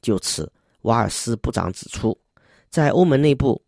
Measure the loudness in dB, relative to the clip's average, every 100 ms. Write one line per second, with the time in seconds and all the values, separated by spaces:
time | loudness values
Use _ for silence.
0 | -2 -2 -2 -6 -8 _ _ _ 0 0
1 | 0 -2 -6 -4 -4 -4 -4 -8 -14 -4
2 | -4 -4 _ _ _ _ _ 0 2 4
3 | 4 4 4 2 0 -2